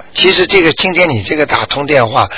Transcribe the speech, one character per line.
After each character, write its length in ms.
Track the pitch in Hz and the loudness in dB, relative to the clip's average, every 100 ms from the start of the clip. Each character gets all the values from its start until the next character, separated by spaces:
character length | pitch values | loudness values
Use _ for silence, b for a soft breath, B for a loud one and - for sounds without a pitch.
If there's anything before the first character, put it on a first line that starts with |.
| - | -8
其 160 | - 180 | 0 2
实 160 | 185 180 | 2 2
这 160 | 190 | 2
个， 100 | 160 | 2
今 180 | - 190 | 0 -2
天 160 | 175 175 | 0 0
你 120 | 117 | 0
这 140 | - 151 | -2 -2
个 100 | 143 | -2
打 180 | 117 107 | -2 -4
通 200 | 139 143 | -6 0
电 200 | 139 113 | 0 2
话， 220 | 127 98 | 0 -2